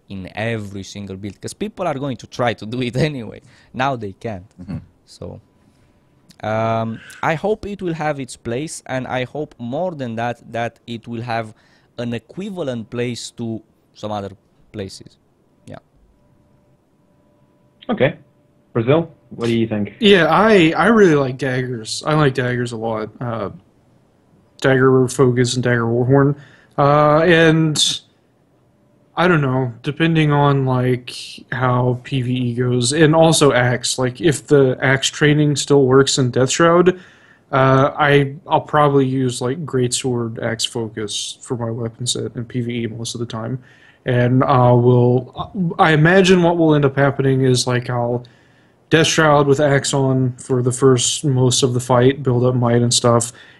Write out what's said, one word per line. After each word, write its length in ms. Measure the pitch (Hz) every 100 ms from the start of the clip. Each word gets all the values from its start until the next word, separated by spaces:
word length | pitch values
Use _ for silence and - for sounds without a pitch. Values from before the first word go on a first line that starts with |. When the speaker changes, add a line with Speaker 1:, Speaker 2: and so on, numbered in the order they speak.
| -
Speaker 1:
in 180 | 98 92
every 480 | - 113 113 101 98
single 340 | 95 101 98 95
build, 240 | 101 92
'cause 140 | 113
people 320 | - 208 - 175
are 80 |
going 240 | 135 143 120
to 80 | 113
try 260 | - 123
to 140 | 107 107
do 160 | 123
it 140 | 123 127
<laughs> 140 | 151
anyway. 300 | 139 104 - - _ _
Now 240 | 107 135 127
they 160 | 104
can't. 380 | 95 117 98 92 -
Speaker 2:
Mm-hmm. 180 | 90 85 - _ _
Speaker 1:
So, 340 | - 92 98 _ _ _ _ _ _ _ _ _ _
um, 580 | 107 110 113 113 113 110 - -
I 120 | 147 160
hope 280 | 196 214
it 160 | 202 202
will 140 | 180
have 260 | 160 151 139
its 160 | 127 -
place, 460 | 117 120 160 -
and 220 | - 131 127
I 180 | 127
hope 300 | 123 143 151 -
more 340 | 120 139 185
than 220 | 156 123 113
that, 260 | 120 117 -
that 260 | 117 117 - -
it 220 | 117 117
will 140 | 117
have 320 | 120 117 110 - _ _ _ -
an 160 | 120
equivalent 800 | 117 - - 208 185 143 120 107
place 400 | 120 123 117 - -
to 240 | 117 110 - _ _
some 180 | _ 107
other 200 | 104 98 - _ _ _
places. 440 | 104 95 - - _ _ _ _ _
Yeah. 140 | - - _ _ _ _ _ _ _ _ _ _ _ _ _ _ _ _ _ _ _ _ -
Speaker 3:
Okay. 300 | 247 131 - _ _ _ _ _
Brazil, 360 | 123 113 156 165 _ -
what 160 | - 117
do 100 | 117
you 80 | 110
think? 280 | 107 104 -
Speaker 4:
Yeah, 260 | 208 196 156
I, 480 | 160 214 208 160 147
I 120 | 180
really 260 | 226 190
like 240 | 147 131 127
daggers. 640 | 135 127 127 120 110 - -
I 60 |
like 220 | 151 147
daggers 380 | 127 123 123 120
a 40 | 117
lot. 320 | 113 110 107 -
Uh, 320 | 123 113 98 87 _ _ _ _ _ _ _ _ _ -
Dagger 460 | 143 135 131 131 127
Focus 460 | - 131 123 123
and 80 | 127
Dagger 220 | 123 120
Warhorn. 500 | 117 120 123 139 139 143 - _ _ -
Uh, 440 | 143 147 151 151
and 840 | 170 165 165 160 160 147 - - _ _ _ _ _ _ _ _ _ _ _ -
I 120 | 175
don't 120 | 165
know, 320 | 139 131 127 113
depending 500 | 151 147 165 160 151
on, 340 | 147 143 139 131
like, 480 | 127 127 123 127 - - - -
how 480 | 131 127 123 123 123
P 180 | - 139
V 120 | 120
E 200 | 127 123
goes, 380 | 117 127 123 120
and 220 | 151 151
also 380 | 160 165 156 143
Axe. 460 | 120 123 120 - -
Like, 220 | 127 123
if 260 | 113 127 -
the 300 | 143 131 127
Axe 280 | 127 131 -
training 480 | - 151 147 147 139
still 300 | - 143 127
works 320 | 131 135 -
in 120 | 127
Death 200 | 120 135
Shroud, 480 | - 170 175 180 180 - - _ _ -
uh, 400 | 135 135 135 143 143
I, 380 | 147 143 139 143 -
I'll 140 | 151
probably 440 | - 151 147 139 131
use, 340 | 131 127 120
like, 240 | 123 147
Greatsword, 800 | 143 131 123 - 131 120 117 113
Axe 220 | 117 117
Focus 720 | - 120 113 113 107 - - -
for 160 | - 120
my 140 | 117
weapon 360 | 113 117 113 123
set 280 | - 113
in 100 | 123
P 160 | 117 127
V 240 | 120 120
E 20 | 113
most 260 | 113 113
of 60 | 117
the 60 | 117
time. 360 | 113 117 127 - _ _ _ -
And, 360 | 123 123 131
uh, 320 | 147 131 123
we'll, 1000 | 123 123 123 123 123 123 - 170 202 165 -
I 140 | 160
imagine 500 | 156 160 190 185 185
what 140 | 170 175
will 180 | 160
end 100 | 151
up 120 | 139 139
happening 460 | 139 135 135 131
is, 240 | 131 123 123
like, 240 | 123 120
I'll 340 | 123 120 123 123 _ _ _ _ _ -
Death 200 | 156 160
Shroud 380 | - 156 147 143
with 120 | 139
Axe 320 | 147 139 -
on 440 | 143 135 131 127 123
for 260 | - 127
the 100 | 123
first, 520 | 120 135 127 - -
most 380 | 151 127 127 120
of 120 | 135
the 60 | 123
fight, 420 | - 123 123 143
build 220 | 131 120
up 100 | 123
might 280 | 123 120 120
and 120 | 120
stuff, 380 | - 123 117 - - -